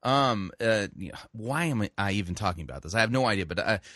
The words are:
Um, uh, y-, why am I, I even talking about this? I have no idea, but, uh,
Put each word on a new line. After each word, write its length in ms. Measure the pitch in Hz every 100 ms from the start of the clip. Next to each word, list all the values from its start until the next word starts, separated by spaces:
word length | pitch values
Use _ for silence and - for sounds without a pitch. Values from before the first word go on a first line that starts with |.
Um, 480 | 123 139 135 107 90 -
uh, 260 | 113 110 98 -
y-, 140 | 92 - -
why 320 | 113 110 147
am 180 | 170 120
I, 80 | 104 -
I 140 | 101
even 240 | 101 87 90
talking 260 | 104 82
about 200 | 76 67
this? 120 | 82
I 60 | 110
have 100 | 110
no 160 | 131 123
idea, 200 | 98 82
but, 120 | 87
uh, 200 | - 107 -